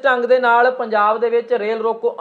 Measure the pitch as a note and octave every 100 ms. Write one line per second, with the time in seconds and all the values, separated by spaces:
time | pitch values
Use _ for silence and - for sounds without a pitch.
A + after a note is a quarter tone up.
0 | C#4 B3 A#3+ B3+ A#3+ A#3+ B3+ B3+ A3+ G#3+
1 | G#3 A3 A#3 A#3 A#3 A#3 G#3 A3+ A3+ A3+
2 | A#3 -